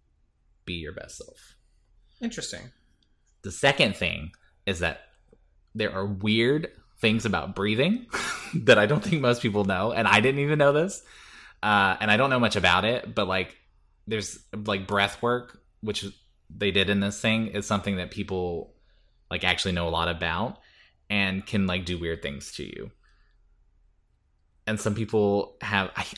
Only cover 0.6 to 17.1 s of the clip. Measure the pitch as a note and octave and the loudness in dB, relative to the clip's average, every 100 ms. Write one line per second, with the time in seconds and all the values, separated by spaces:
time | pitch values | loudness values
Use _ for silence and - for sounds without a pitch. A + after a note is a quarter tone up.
0.6 | - E2+ D2+ - - - - - - _ | -12 -10 -10 -14 -16 -18 -20 -20 -20 _
1.6 | _ _ _ _ _ _ A#3 - - F2 | _ _ _ _ _ _ -10 -8 -10 -12
2.6 | B2+ - _ _ _ _ _ _ G2 - | -16 -20 _ _ _ _ _ _ -12 0
3.6 | C#3 - A#2 - F2 - D#2 - _ _ | 2 4 0 0 -4 -4 -10 -16 _ _
4.6 | - F2 E2+ - - _ _ _ _ _ | -6 -2 -4 -4 -14 _ _ _ _ _
5.6 | _ A2 G#2+ F#2+ G2+ F#2+ G#2+ A2 A#2+ D#3 | _ -6 -4 -2 -4 -2 2 2 2 0
6.6 | - - _ - A2 A2 G#2 E2+ D2 F#2+ | -4 -14 _ -2 2 2 0 -2 -4 -2
7.6 | G#2 A2 E3 B3 - - - - - D#3 | 0 2 2 0 -4 -8 -6 -8 -8 2
8.6 | A#2 G3+ G#3 D3 G3 D#3+ B2 A#2+ A2+ G#2 | 6 8 6 2 0 2 2 2 0 0
9.6 | G2 F#2 A2 A2+ G#2 G#2 B2+ C#3+ C#3+ D3+ | 0 0 0 2 4 6 4 2 0 4
10.6 | C#3+ D3 F#3+ - - - - - - - | 4 4 0 -4 -16 -20 -20 -20 -20 -4
11.6 | G#2+ G#2 G2 F#2 G#2 G#2+ C3+ B2+ A2 G#2 | 2 4 4 2 2 4 4 2 2 4
12.6 | F2+ F2+ A2 B2 A2 A2+ F#2 F#2+ F2 - | 4 4 2 -2 -2 -4 0 -2 -4 -10
13.6 | _ _ _ _ - A2 G2 - _ G#2+ | _ _ _ _ -6 -6 -6 -12 _ -8
14.6 | G#2 G2 F#2+ G2+ G2+ - A#2+ B2 - - | -4 -4 0 2 2 0 0 0 -4 -20
15.6 | _ _ G#2+ G#2+ G2+ - _ _ - G2 | _ _ -6 -6 -8 -14 _ _ -20 -2
16.6 | G2+ F#2+ F#2 G2+ G2+ | 0 2 2 2 0